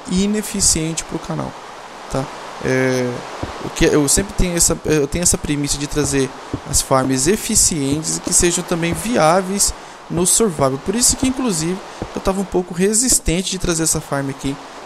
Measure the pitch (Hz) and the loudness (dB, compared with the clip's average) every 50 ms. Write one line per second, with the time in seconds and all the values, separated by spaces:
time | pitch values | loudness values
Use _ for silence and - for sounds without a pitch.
0 | - - 185 180 202 202 208 214 208 - - 202 - - - 160 160 160 165 - | -8 -4 0 0 2 2 0 -2 -4 -4 -4 0 2 2 2 2 0 -2 -4 -6
1 | - - 175 160 - - 160 151 131 131 - - - - - - - - - - | -6 -6 -8 -8 -6 -6 -6 -4 -4 -6 -8 -12 -16 -16 -16 -16 -16 -16 -16 -16
2 | - - - 131 139 - - - - - - - - 131 131 131 131 131 127 127 | -12 -4 -4 -4 -4 -4 -8 -12 -14 -12 -12 -4 -2 0 2 4 4 4 2 2
3 | 127 123 123 123 - - - - - - - - - - - - 160 156 151 151 | 0 0 -2 -6 -8 -10 -8 -8 -8 -8 -8 -8 -8 -8 0 4 4 6 6 6
4 | 147 135 - 190 202 202 - - 190 180 170 170 - - 165 160 - 170 156 151 | 4 4 2 2 0 -2 0 0 0 2 2 2 2 2 2 0 0 0 2 2
5 | 139 143 - 170 175 - - - - - 147 143 143 143 - 143 147 143 - 147 | 2 0 0 0 2 2 2 0 0 -2 -2 0 0 -2 -2 -4 -4 -4 0 0
6 | 143 135 139 139 131 - - - - - - - - 151 143 - - - 139 131 | 0 2 2 2 0 0 -2 -10 -12 -10 -10 -10 -8 -2 -2 -2 2 4 4 4
7 | 131 131 131 131 131 165 214 - - - - - - - 190 151 135 135 143 156 | 4 4 2 2 4 2 2 2 0 0 2 2 2 2 2 0 0 0 0 0
8 | 160 160 160 170 - - 175 - 185 175 170 180 170 - 180 170 165 170 165 160 | -2 -4 -6 -4 -4 0 2 4 4 4 4 2 -2 -2 -2 0 0 0 -2 -2
9 | 165 220 247 220 160 156 170 190 190 180 196 202 - - - - - - - - | -2 0 2 4 6 6 6 4 2 0 0 0 0 0 -2 -6 -12 -18 -18 -18
10 | - - 160 165 180 180 - - 226 208 160 - 139 131 135 135 - 190 196 240 | -12 -6 -2 0 2 2 4 4 4 2 2 2 2 2 2 0 -4 -2 -2 2
11 | 247 - - - - 262 262 262 262 240 185 156 156 170 185 196 - - - - | 2 2 2 2 0 0 0 0 0 0 0 0 0 -2 -2 -4 -6 -12 -10 -10
12 | - - - - - 196 190 196 196 - - 180 185 - 180 165 190 202 220 220 | -10 -8 -8 -4 -2 0 0 0 -2 0 0 -2 -2 -2 -2 0 2 2 4 2
13 | 269 247 - - - - 160 180 190 - 190 180 - 180 170 160 160 151 - 156 | 2 4 2 2 2 2 0 0 0 -2 -4 -2 -2 0 0 2 2 0 0 -2
14 | - - 147 139 139 139 135 - - 135 139 - - - - - - | -2 -2 -2 -2 -2 -2 -6 -4 -4 -4 -4 -4 -10 -16 -16 -16 -14